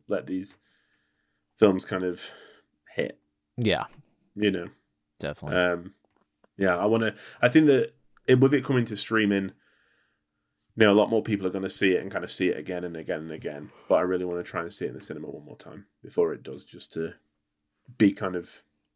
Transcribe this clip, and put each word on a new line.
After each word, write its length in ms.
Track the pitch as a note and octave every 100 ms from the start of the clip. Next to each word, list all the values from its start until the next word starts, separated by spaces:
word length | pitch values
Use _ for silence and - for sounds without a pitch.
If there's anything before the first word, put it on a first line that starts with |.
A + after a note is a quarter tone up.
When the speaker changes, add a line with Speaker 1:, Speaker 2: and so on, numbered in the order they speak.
| -
Speaker 1:
let 180 | G2 C2+
these 320 | F#2 G2 - _ _ _ _ _ _ _ _ _ -
films 280 | G#2 F#2
kind 200 | - F#2+
of 240 | F#2 E2+ - - - _ _ _ _
hit. 240 | - - - _ _ _ -
Speaker 2:
Yeah. 280 | A2 D2+ - - _ _ _
Speaker 1:
You 160 | G#2 G#2
know? 180 | F#2 E2+ - _ _ _ _
Speaker 2:
Definitely. 380 | D2 D2 D2+ F2+
Speaker 1:
Um, 360 | F2+ F2 F2+ - _ _ _ _ _ -
yeah, 180 | F#2+ F2
I 80 | G#2
wanna, 280 | A2+ A2 - - -
I 80 | B2
think 180 | D#3 D3+
that 240 | B2+ - - _ _ -
it, 140 | B2+
with 120 | C3+
it 120 | C#3
coming 200 | B2+ B2+ A2+
to 100 | G#2
streaming, 560 | - A2 G#2 G2 F#2+ - _ _ _ _ _ _ _ _ _ _ _ -
you 100 | G#2+
know, 60 |
a 60 | G2+
lot 80 | G#2
more 140 | A2
people 240 | G#2 G2 F#2
are 40 |
gonna 180 | F#2+ F#2+
see 220 | - G2
it 100 | F2+
and 80 | F#2+
kind 140 | F#2+
of 60 | F2
see 180 | - F#2
it 100 | -
again 240 | D#2 F2+
and 120 | F2+ E2
again 240 | D#2 E2
and 120 | D#2+
again. 380 | D#2 E2 D2 D2 - -
But 80 | F2
I 40 |
really 220 | F2 F#2
wanna 180 | F2+ F2
try 180 | F2+ F2+
and 100 | E2+
see 120 | -
it 40 | E2
in 60 |
the 60 | B1+
cinema 280 | - D#2 D#2
one 140 | D2
more 120 | D2 -
time 300 | - C#2+ - _
before 320 | - - E2
it 80 | C#2
does, 220 | B1 C2+
just 280 | - - -
to 200 | E2 D#2+ - _ _ _ _ _ _ - -
be 160 | G#2
kind 220 | - G2 F2+
of 260 | E2+ - _ _ _